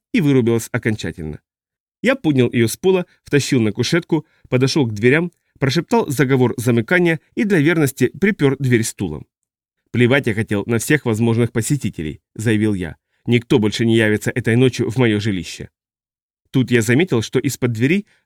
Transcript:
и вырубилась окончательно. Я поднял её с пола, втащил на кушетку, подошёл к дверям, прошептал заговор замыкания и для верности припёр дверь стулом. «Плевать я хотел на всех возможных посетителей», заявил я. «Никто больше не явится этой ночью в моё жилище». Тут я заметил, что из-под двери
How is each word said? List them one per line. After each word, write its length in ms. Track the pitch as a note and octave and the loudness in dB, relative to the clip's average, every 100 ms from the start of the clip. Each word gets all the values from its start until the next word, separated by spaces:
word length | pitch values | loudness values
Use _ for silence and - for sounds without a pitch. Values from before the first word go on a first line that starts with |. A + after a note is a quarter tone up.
| _ | _
и 80 | B3 | 0
вырубилась 480 | D3 C3 A#2 A#2 - | 2 2 2 0 -2
окончательно. 680 | A2+ A#2 A2 - D#2+ D#2 D2+ _ _ _ _ _ _ | -6 -4 -4 -6 -10 -12 -12 _ _ _ _ _ _
Я 140 | G#3 C4+ | -2 0
поднял 340 | D#3+ C3+ A#2+ | 0 2 2
её 160 | B2 A2+ | 2 0
с 100 | - | 0
пола, 300 | F#3 F#3 F3+ _ | 0 0 -2 _
втащил 380 | - C#3+ - C3+ | -2 -2 2 0
на 120 | A2 | 0
кушетку, 540 | G2+ A#2+ E3+ E3 D#3+ - _ - | -2 -2 -2 0 -4 -4 _ -4
подошёл 380 | B2+ C3 E3 B2 | 0 0 0 -2
к 60 | |
дверям, 380 | G#2 A#2+ D3 F3 _ _ - | 2 2 2 0 _ _ -6
прошептал 480 | C3+ C3 D#3+ A#3 F3 | -2 -2 0 0 0
заговор 440 | B2+ C3+ C3 B2 - | 0 2 2 2 0
замыкания 640 | A#2 A#2+ G#2+ F3+ F3 D#3+ _ - | 0 0 2 2 2 0 _ -4
и 80 | |
для 160 | A3+ F#3+ | 0 2
верности 500 | C#3+ E3+ C#3+ - B2+ - | 2 2 0 0 -2 0
припёр 360 | G3 G#3 C#3 C3+ | -2 0 0 0
дверь 240 | C3 A#2+ | 0 0
стулом. 440 | A2+ - F#2+ D2 B1 _ _ _ _ _ _ | 0 -6 -8 -8 -14 _ _ _ _ _ _
«Плевать 340 | - A#2+ C#3 C3+ | 0 2 2 0
я 80 | |
хотел 300 | G#2 A2 G#2 G2+ | -4 -2 -4 -2
на 120 | A#2 | -4
всех 260 | - D3+ | 0 0
возможных 480 | B2+ G#2+ A#2 A2+ A#2+ | 0 -2 0 0 -2
посетителей», 680 | B2 G#2+ C#3+ G#2+ - D#2 - _ | -2 -4 -4 -4 -8 -10 -10 _
заявил 400 | - G#2+ G#2+ G#2+ | -6 -2 0 0
я. 220 | G2+ E2+ - _ _ - | -2 -6 -12 _ _ -2
«Никто 320 | A#2+ - C#3+ | 0 2 0
больше 280 | G#2+ - A#2 | 2 0 0
не 100 | A2+ | 2
явится 340 | G#2+ G#2+ - | 2 0 -4
этой 260 | B2 A#2 A2+ | -4 0 2
ночью 340 | C3 - A#2 | 2 0 -4
в 60 | A#2 | 0
моё 240 | A#2+ G#2 | 0 0
жилище». 500 | G#2+ F#2+ E2 - D#2+ _ _ _ _ _ _ _ _ | -2 -6 -8 -14 -18 _ _ _ _ _ _ _ _
Тут 200 | C3+ B2 | -2 0
я 120 | A#2+ | 0
заметил, 400 | A2 B2 F#3 B2 | 2 2 2 -2
что 160 | A2 C3+ | -2 -2
из-под 340 | - - B2 | -4 -4 -4
двери 340 | A2 C3 F#3+ - _ | 0 0 0 -4 _